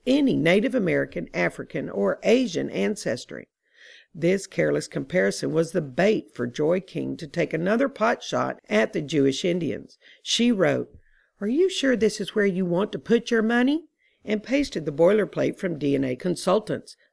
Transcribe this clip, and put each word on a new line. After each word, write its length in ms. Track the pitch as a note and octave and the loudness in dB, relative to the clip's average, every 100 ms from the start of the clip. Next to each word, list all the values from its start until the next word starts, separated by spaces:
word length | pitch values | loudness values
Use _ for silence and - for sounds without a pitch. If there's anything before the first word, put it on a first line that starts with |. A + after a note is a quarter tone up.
| - | 0
any 300 | C#4 C4+ C#3+ | 2 4 4
Native 380 | D#3+ G3 B3 B3+ | 4 4 4 0
American, 520 | F3+ C#3+ C#3 - - | 0 0 0 -6 -8
African, 560 | F3 F3 - A#2+ D3+ D3+ | -2 -2 -4 -10 -8 -6
or 320 | G3 G3 - | -2 -2 0
Asian 460 | F#3+ B3 A#3+ E3 C#3 | 2 2 2 -2 -4
ancestry. 800 | F3 G3 G#3 D#3 A#2+ - - - _ _ _ - - _ | -2 -2 -2 -4 -6 -8 -16 -18 _ _ _ -20 -20 _
This 320 | E3+ E3 G3 - | -2 0 0 -2
careless 440 | - D#3 C#3+ D3+ | -2 0 0 -2
comparison 640 | D#3 C3+ F3+ G3 F#3+ C#3 | -6 -4 0 0 0 -2
was 180 | D#3 E3 | 0 0
the 100 | F#3 | -2
bait 540 | C#3+ B2+ G3 G3+ - - | -4 0 2 2 -2 -6
for 100 | B2 | -6
Joy 360 | A#2+ D3+ F#3 | -2 0 0
King 340 | F3+ D3+ C3 C3+ | -2 -8 -6 -8
to 120 | D3+ | -8
take 260 | - D3 | -4 -2
another 340 | D#3+ F3+ A#3 C4+ | -2 0 0 0
pot 340 | - A3 A#3+ | 0 -2 -2
shot 380 | - B2 C3 - - | -4 -2 -2 -4 -2
at 220 | G#3+ A3 | 0 0
the 100 | F#3 | -2
Jewish 440 | C#3+ D#3 C#3 C3+ F3+ | -2 2 2 2 0
Indians. 520 | F3 D3 G2+ - - - - | -2 -2 -6 -10 -20 -20 -16
She 300 | - - A#3+ | -4 0 2
wrote, 420 | G#3 D#3 B2+ - - _ _ _ - | 4 2 2 -4 -12 _ _ _ -8
"Are 80 | G3+ | -2
you 220 | C4+ F#4+ | 2 2
sure 260 | - C4+ A#3 | 2 0 2
this 240 | G#3+ - | 2 0
is 160 | F#3 A3 | -4 0
where 100 | G3+ | 0
you 200 | F3+ F#3 | 2 0
want 260 | E3+ G#3 | 0 0
to 80 | F3+ | -4
put 320 | - A#3 A#3 | 0 0 2
your 100 | A#3 | 0
money?" 440 | A3 A#3+ B3+ D#4 - _ _ _ - | 2 2 2 0 -4 _ _ _ -4
and 180 | G#3+ | -4
pasted 420 | G#3+ C#4 C4+ F3+ D#3 | 0 -2 0 -4 -4
the 60 | |
boilerplate 640 | C#3+ E3+ G#3+ F3 D3+ C#3 - | 4 4 6 2 0 -2 -2
from 220 | F#3+ D3+ | -6 -2
D 160 | D3 C#3 | 0 0
N 80 | |
A 140 | C3 B2+ | 0 -2
Consultants' 800 | F3+ E3 - G3+ G#3+ C#3 - - _ | -4 -2 2 0 0 -8 -8 -20 _